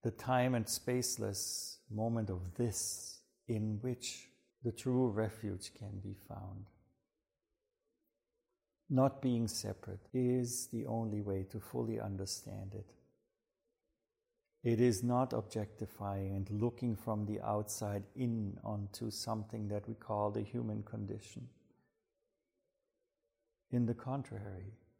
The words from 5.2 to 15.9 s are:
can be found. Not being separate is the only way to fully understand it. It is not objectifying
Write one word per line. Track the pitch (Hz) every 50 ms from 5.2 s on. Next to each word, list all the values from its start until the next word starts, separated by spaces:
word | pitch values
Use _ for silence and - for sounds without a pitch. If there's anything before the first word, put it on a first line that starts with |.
| 110 110 107 - - 104 98 95 - - - -
can | - 101 104 98 95
be | 98 101 101 - -
found. | 107 101 98 95 95 98 104 - - - _ _ _ _ _ _ _ _ _ _ _ _ _ _ _ _ _ _ _ _ _ _ _ _ _ _ _ _ _ _ _ _ _ _ _ _ _ _ _ _ _ _
Not | 151 127 131 139 135 135
being | - 131 123 117 117 107
separate | - - - 101 101 - - - 95 101 - - -
is | 127 127 123 123 127 123 120 120 - - - -
the | 117 117 -
only | 113 113 113 110 104 104
way | 104 101 98 95 95 95
to | - 113
fully | - - - 123 120 113 113 110
understand | 107 104 98 95 95 98 - - - - 101 101 101 98 101
it. | 107 104 - - _ _ _ _ _ _ _ _ _ _ _ _ _ _ _ _ _ _ _ _ _ _ _ _ _ _ _ _ _ _ _ _ _ -
It | 123 117 110
is | 123 123 117 98 117
not | 120 123 123 131 131 -
objectifying | 117 104 - - 110 104 98 - - - 104